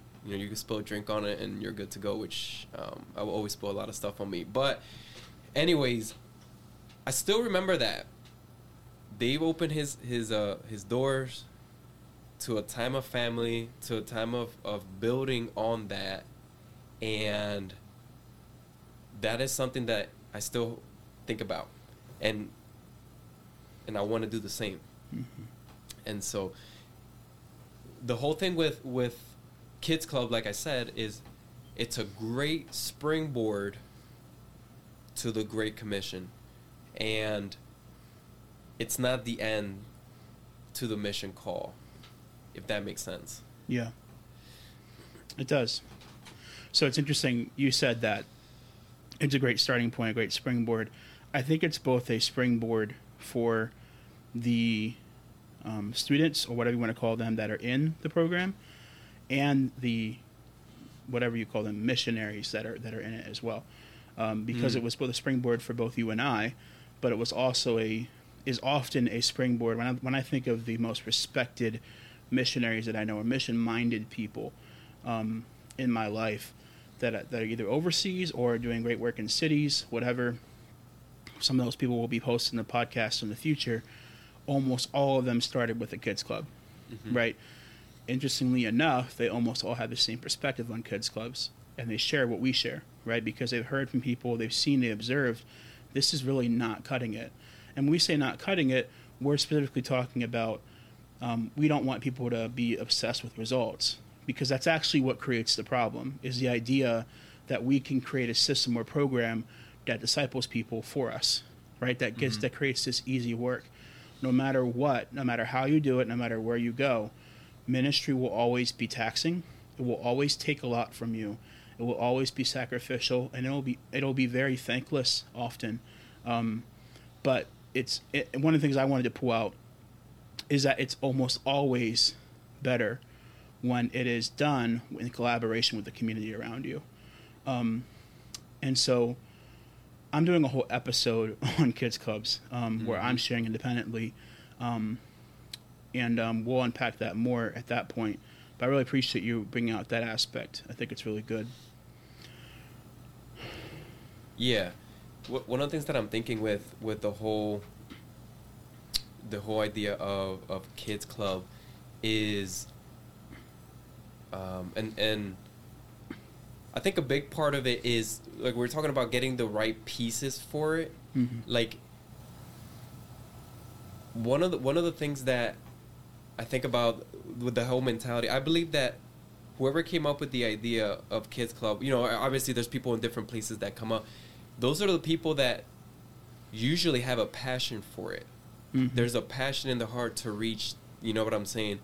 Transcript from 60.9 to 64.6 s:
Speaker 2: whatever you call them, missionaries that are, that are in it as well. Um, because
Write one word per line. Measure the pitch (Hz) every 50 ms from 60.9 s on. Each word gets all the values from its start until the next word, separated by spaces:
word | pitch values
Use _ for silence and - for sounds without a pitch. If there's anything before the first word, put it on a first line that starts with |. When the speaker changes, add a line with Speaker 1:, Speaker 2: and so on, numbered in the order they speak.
| - - - -
Speaker 2:
whatever | 123 120 123 120 117
you | 117 107
call | - - 110
them, | 107 104 104 104 110
missionaries | 123 123 117 - 117 113 110 107 107 107 104 - -
that | - 107 113
are, | 113 113 -
that | 117 110 110
are | 113
in | - 110 113
it | 110 -
as | - 104 -
well. | 117 117 107 113 - - - - - - - - - - - -
Um, | 113 110 110 110 107
because | 120 135 120